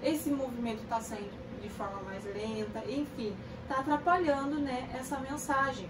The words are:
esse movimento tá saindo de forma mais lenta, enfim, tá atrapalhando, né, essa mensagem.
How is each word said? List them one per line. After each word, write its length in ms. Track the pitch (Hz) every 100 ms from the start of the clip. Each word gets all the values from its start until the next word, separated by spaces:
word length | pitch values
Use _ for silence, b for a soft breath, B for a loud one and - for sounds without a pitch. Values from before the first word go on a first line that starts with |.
esse 260 | 269 311 302
movimento 560 | 277 262 240 233 220 -
tá 100 | 233
saindo 320 | 233 208 202 - - -
de 80 | 202
forma 320 | - 202 196
mais 240 | 190 190 196
lenta, 580 | 202 214 220 214 214 208
enfim, 480 | 269 294 - 220 185 B B -
tá 100 | 262
atrapalhando, 800 | 277 294 349 359 330 277 277 302
né, 300 | 277 254 254
essa 240 | 254 254 277
mensagem. 680 | 262 294 - 277 269 247 180